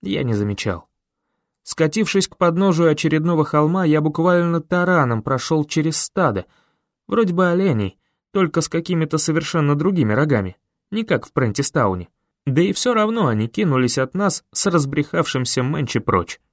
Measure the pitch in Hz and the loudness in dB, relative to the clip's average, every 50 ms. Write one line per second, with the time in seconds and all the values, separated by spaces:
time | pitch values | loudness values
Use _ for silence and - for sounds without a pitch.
0 | - 190 190 - 135 123 113 104 104 104 101 98 - 107 92 85 - _ _ _ | -6 -4 -4 -4 -2 -2 0 0 0 -2 -4 -4 -4 -6 -6 -6 -8 _ _ _
1 | _ _ _ _ _ _ _ _ _ _ _ _ _ - - - 165 156 151 214 | _ _ _ _ _ _ _ _ _ _ _ _ _ -12 -2 0 0 0 2 0
2 | 220 - - 196 185 - - _ 180 175 165 170 196 196 175 160 170 165 151 151 | -2 0 2 0 0 0 -2 _ 0 0 2 2 2 2 4 4 4 4 2 2
3 | - 160 147 156 156 170 175 160 151 - - 151 151 156 170 190 185 160 151 156 | 0 0 0 0 0 0 2 0 0 2 2 2 2 2 2 2 2 2 2 2
4 | 151 156 147 - 165 180 180 175 175 170 170 170 156 _ - 180 175 175 185 170 | 2 0 0 0 2 2 4 4 2 2 0 -2 -2 _ -2 0 2 2 2 2
5 | 143 123 117 110 110 - 135 127 - - 165 156 147 151 - 160 151 160 156 - | 2 2 0 -2 -2 -2 -4 -4 -2 -2 0 -2 -2 -2 -2 -2 -2 0 -2 -2
6 | - - _ - 185 143 107 95 90 _ _ _ _ _ _ _ _ _ _ _ | -4 -4 _ 0 0 0 0 -2 -6 _ _ _ _ _ _ _ _ _ _ _
7 | _ _ 196 226 226 190 175 170 185 175 170 175 190 196 143 110 104 95 - _ | _ _ 0 0 0 0 2 0 0 2 2 2 2 0 0 0 -2 -4 -6 _
8 | _ _ _ _ _ _ _ 196 190 160 - 165 160 - - 165 160 - 180 165 | _ _ _ _ _ _ _ -2 -2 0 0 -2 -4 -2 -4 -6 -4 -2 -2 -2
9 | 160 151 - 156 - - 156 156 156 - - 170 151 143 147 147 156 185 196 180 | -2 -2 -2 -2 -2 0 0 -2 -2 -2 -2 0 0 2 0 0 0 0 0 2
10 | 143 107 104 117 147 151 143 113 98 92 92 _ _ _ _ _ _ _ - 214 | 0 2 2 0 0 2 0 0 -2 -4 -8 _ _ _ _ _ _ _ -6 -6
11 | 226 220 185 123 - - _ - 135 113 101 - 139 - _ 165 123 101 92 90 | -2 -2 -2 -4 -4 -4 _ -2 -2 0 -2 -2 -4 -2 _ 0 0 0 -2 -4
12 | 87 - _ _ _ _ _ _ _ - 131 143 170 202 202 - - 247 240 220 | -8 -12 _ _ _ _ _ _ _ -2 0 2 2 2 0 -2 0 0 2 2
13 | 214 214 220 233 202 135 113 107 107 113 _ - 214 175 139 127 127 123 - - | 0 0 0 0 0 0 0 0 -2 -4 _ -2 0 0 2 2 2 0 0 -2
14 | 131 131 _ 180 208 - - - _ _ _ - - 202 175 170 143 139 139 - | -4 -4 _ -2 -2 -2 -2 -4 _ _ _ -2 -2 2 2 2 0 0 -2 -4
15 | 147 - - 165 165 - - 131 127 120 - - 123 127 151 151 147 120 - 117 | -4 -2 -2 -4 -2 -2 -2 -4 -2 -2 -2 -2 -2 -2 -2 -4 -4 -2 -2 -4
16 | 110 - - 92 90 - - - _ _ | -2 0 0 0 0 -2 -8 -16 _ _